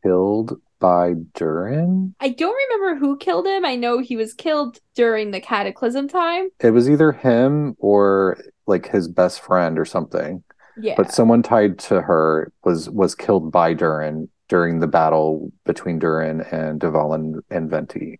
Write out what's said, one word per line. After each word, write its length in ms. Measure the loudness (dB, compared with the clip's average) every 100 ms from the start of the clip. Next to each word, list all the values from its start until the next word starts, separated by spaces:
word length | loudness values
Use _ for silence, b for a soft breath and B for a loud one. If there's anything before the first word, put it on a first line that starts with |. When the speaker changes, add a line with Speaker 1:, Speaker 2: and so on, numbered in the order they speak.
Speaker 1:
killed 560 | 2 2 2 0 -2 -8 _ _
by 340 | 2 4 2 0 -6
Durin? 800 | -6 -4 -2 -4 -2 0 0 -2 -4
Speaker 2:
I 80 | -6
don't 260 | -2 -4 -2 -2
remember 280 | -2 -2 -2
who 180 | -2 -2
killed 300 | -2 -2 -2
him. 180 | -2
I 120 | -2 -2
know 220 | -2 -2
he 180 | -2 -4
was 180 | -6
killed 440 | -6 -4 -2 -2 -8 _
during 360 | 0 0 0 -4
the 100 | -8
Cataclysm 680 | -4 -4 -4 -4 -4 -2 -4
time. 400 | -2 -2 -2 -6 _
Speaker 1:
It 100 | 4
was 180 | 4 4
either 220 | 4 4
him 640 | 2 2 4 4 2 -2 -2
or, 600 | 2 4 4 2 0 -2 -10 _ -2
like, 220 | -2 0
his 200 | -2 -2
best 320 | 0 0 0
friend 380 | -2 0 2 -2
or 60 |
something. 580 | -4 -4 -4 -6 -6 -10 _ _ b b
Speaker 2:
Yeah. 140 | -4 0
Speaker 1:
But 160 | 0
someone 300 | 4 4 4
tied 360 | 4 4 4 0
to 220 | -2 -2
her 500 | 2 2 2 0 -4 _
was, 240 | -2 -2 -4
was 260 | -2 -2
killed 360 | -2 0 0 2
by 240 | 2 2
Durin 540 | 0 -2 -2 -4 -8 -12 _ _
during 300 | 0 0 0
the 60 | 0
battle 640 | 2 2 2 0 -2 -8 -10 -6
between 320 | -4 -4 -4
Durin 420 | -2 -2 -2 -4
and 400 | -6 -6 -6 -4
Dvalin 600 | -2 0 -2 -4 -6 -10 -8
and 180 | -8 -4
Venti 500 | -6 -6 -12 -12 -14